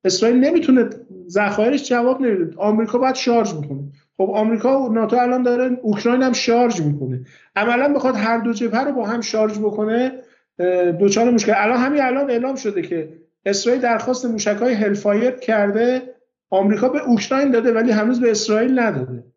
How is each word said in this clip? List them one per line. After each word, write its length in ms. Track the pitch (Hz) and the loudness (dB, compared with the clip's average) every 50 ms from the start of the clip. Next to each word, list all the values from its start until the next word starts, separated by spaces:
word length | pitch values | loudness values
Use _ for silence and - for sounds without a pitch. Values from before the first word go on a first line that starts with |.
| - | 0
اسرائیل 340 | 190 185 - 220 233 247 254 | -2 0 2 2 4 4 4
نمی‌تونه، 460 | 262 294 349 330 320 277 262 254 226 - - - - - 185 - - 175 | 4 4 2 2 4 4 4 4 4 0 -4 -14 -18 -20 -20 -20 -18 -4
ذخایرش 600 | 175 202 208 196 208 214 214 240 285 277 - - | -2 -2 0 0 0 0 0 2 0 -2 -2 -2
جواب 320 | 247 240 240 247 262 262 | 0 0 2 0 0 0
نمی‌ده، 360 | 262 240 208 185 165 156 - | 0 0 0 0 -2 -4 -4
آمریکا 420 | - 190 214 214 220 226 220 - 247 | -2 0 0 2 0 0 0 0 0
باید 160 | 254 262 254 | 0 0 -2
شارژ 380 | 254 - 254 233 233 214 - | -2 0 2 2 2 2 0
بکنه. 300 | 165 151 143 139 139 139 143 - - _ _ _ _ | -4 -8 -8 -8 -10 -10 -10 -14 -16 _ _ _ _
خب 140 | - 190 190 - | -2 -2 0 0
آمریکا 480 | 214 220 226 226 214 226 247 269 269 | 0 0 0 0 0 0 0 2 2
و 100 | 262 240 | 0 0
ناتو 240 | 220 226 226 220 240 | 0 0 0 2 2
الان 260 | 247 247 247 254 254 | 2 2 2 0 0
دارن 340 | 247 240 240 240 254 254 247 247 | 2 0 2 2 0 0 -2 -2
اوکراین 400 | - 214 202 202 - 233 247 254 | -2 -2 -2 0 0 0 2 2
هم 100 | 262 262 | 2 2
شارژ 480 | 240 - - 240 233 240 247 233 220 170 | 0 0 0 2 2 4 4 2 2 0
می‌کنه. 400 | 156 147 147 143 135 127 127 127 127 - - - _ _ _ | -2 -2 -2 -2 -4 -6 -6 -8 -10 -14 -20 -20 _ _ _
عملاً 360 | 196 214 233 240 247 269 294 285 | -2 0 0 0 2 2 2 0
بخواد 200 | 269 - 262 240 | 2 0 0 0
هر 220 | 208 208 226 233 233 | 0 0 0 0 0
دو 140 | 208 233 | 0 -4
جبهه 280 | 226 - 240 226 208 240 | -2 -2 -2 -2 0 0
رو 120 | 277 294 | -2 -2
با 140 | 269 247 214 | -2 -4 -4
هم 140 | 202 233 233 | -4 -4 -6
شارژ 380 | 220 - - 214 214 214 214 208 | -6 -4 -2 0 0 0 -2 -2
بکنه، 540 | 214 208 202 - 214 214 226 240 254 254 254 - - _ _ _ _ _ _ - | -4 -2 -2 -2 -2 0 0 0 0 -2 -4 -10 -20 _ _ _ _ _ _ -2
اه، 340 | 175 180 180 180 180 175 | 0 0 2 2 2 0
دچار 380 | 165 165 202 202 202 220 233 247 | 2 2 2 2 2 2 2 2
مشکل. 220 | 240 220 - 208 214 | 2 2 2 2 0
الان، 220 | 196 202 220 254 240 | 2 2 2 2 2
همین 220 | 247 277 294 294 | 0 0 0 0
الان 280 | 269 254 247 277 285 285 | 0 0 0 -2 -2 -2
اعلام 260 | 240 233 247 269 269 | -2 -2 -2 -4 -6
شده 260 | - - 214 202 185 | -4 -6 -4 -4 -4
که 260 | 160 147 175 165 156 - - - - _ _ _ _ | -4 -4 -6 -6 -6 -8 -14 -20 -20 _ _ _ _
اسرائیل 380 | 196 202 196 - 233 247 269 | -4 -4 -2 0 0 0 0
درخواست 440 | 247 240 233 220 - 254 254 247 262 | 0 0 0 0 -2 -4 -4 -4 -2
موشک‌های 480 | 240 226 208 196 208 208 202 233 254 240 | -4 -4 -2 -2 -2 -2 0 0 0 0
هلفایر 560 | 202 214 202 202 202 - 208 202 220 240 247 | 0 0 0 0 0 0 0 0 2 2 0
کرده، 720 | 254 - - - 226 214 202 202 202 220 233 247 254 254 254 - - _ _ _ _ _ _ _ | -2 -2 -2 0 0 2 2 0 2 0 0 0 0 -2 -6 -10 -20 _ _ _ _ _ _ _
آمریکا 380 | 190 190 196 202 214 196 240 254 | 0 2 2 2 2 2 0 0
به 200 | 285 294 - 254 | 0 0 0 2
اوکراین 420 | 240 202 - - 262 269 285 277 | 0 0 2 -2 0 0 2 2
داده 220 | 247 233 226 254 | 2 2 2 2
ولی 180 | 226 220 226 247 | 2 2 2 2
هنوز 300 | 214 214 214 226 254 240 | 2 2 2 0 0 2
به 100 | 254 233 | 2 2
اسرائیل 480 | 214 - - - 214 214 233 262 262 254 | 2 0 0 0 0 0 2 2 2 2
نداده. 460 | 233 214 160 131 127 131 127 117 - _ _ | 0 0 -2 -4 -6 -8 -10 -14 -14 _ _